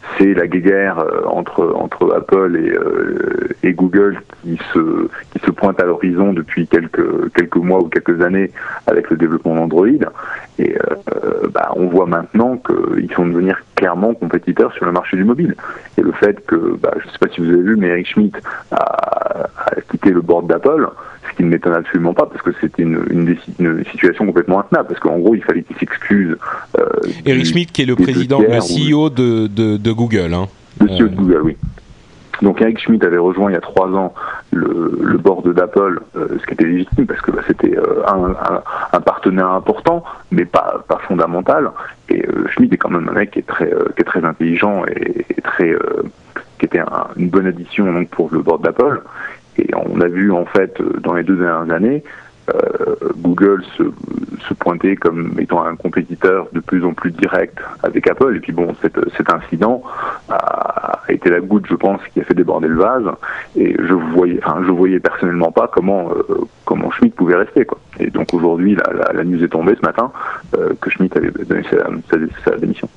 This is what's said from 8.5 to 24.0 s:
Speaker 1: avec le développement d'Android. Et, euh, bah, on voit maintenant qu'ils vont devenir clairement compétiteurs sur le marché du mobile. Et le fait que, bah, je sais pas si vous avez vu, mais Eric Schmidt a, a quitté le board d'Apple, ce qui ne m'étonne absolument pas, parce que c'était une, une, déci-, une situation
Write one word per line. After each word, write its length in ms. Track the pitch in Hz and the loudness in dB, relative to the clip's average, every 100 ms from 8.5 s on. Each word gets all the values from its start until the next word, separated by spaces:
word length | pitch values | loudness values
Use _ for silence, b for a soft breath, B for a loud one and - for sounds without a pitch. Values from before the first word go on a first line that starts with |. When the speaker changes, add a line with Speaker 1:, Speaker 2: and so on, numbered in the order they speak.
| B B B - | B B B 0
Speaker 1:
avec 220 | 95 - | 0 2
le 60 | 82 | 0
développement 400 | 82 80 85 82 | 2 0 0 0
d'Android. 320 | 82 80 101 147 - B B B B - | 2 4 4 4 0 B B B B -4
Et, 180 | - - | -2 0
euh, 720 | - - - - 50 50 - | -2 -4 -6 -4 -4 -2 -2
bah, 180 | - - - | -2 -2 0
on 100 | 90 | 2
voit 180 | 87 87 | 2 2
maintenant 520 | 85 80 104 120 127 | 0 0 0 2 0
qu'ils 580 | - 50 50 - 87 - | -2 -2 0 -2 -2 0
vont 100 | 87 | 0
devenir 380 | 85 92 92 - - | 2 0 -2 -4 -2
clairement 380 | 95 87 107 | 0 2 0
compétiteurs 600 | 117 85 85 - - 120 | 0 -2 -2 -2 2 2
sur 120 | - 90 | 2 -2
le 60 | |
marché 240 | 90 - 95 | -2 -2 0
du 80 | |
mobile. 320 | 98 127 165 - B B B - | 2 2 0 -2 B B B 0
Et 40 | |
le 100 | - | 0
fait 340 | - 104 101 - | 2 2 2 0
que, 320 | 85 85 87 | 0 0 0
bah, 120 | - 80 | -2 -2
je 120 | - | -8
sais 80 | - | -2
pas 140 | 90 | -2
si 60 | - | 0
vous 80 | 85 | 2
avez 160 | 87 | 4
vu, 140 | 92 110 | 4 2
mais 100 | 90 | 2
Eric 200 | 87 92 | 0 0
Schmidt 300 | - 104 - B B B | 2 0 0 B B B
a, 760 | - - - - - - - - - | -2 0 0 -2 -2 -2 -4 -6 -4
a 260 | - - - | -4 -4 -6
quitté 220 | - 101 | 0 2
le 80 | 87 | 2
board 280 | 85 85 87 | 4 2 2
d'Apple, 420 | 85 135 156 120 - B B - | 2 2 2 0 -4 B B -16
ce 80 | - | -2
qui 60 | |
ne 60 | 87 | 0
m'étonne 240 | 85 87 | 2 2
absolument 400 | 85 82 90 85 | 0 0 -2 0
pas, 120 | - 76 | 0 0
parce 160 | - | -2
que 100 | - - | -4 -2
c'était 220 | 78 - | -4 0
une, 180 | 82 82 82 | 0 0 0
une, 160 | 85 85 | 0 2
déci-, 280 | 85 - - | 0 -4 -2
une 260 | 87 80 82 | 0 0 -4
situation 400 | - | 0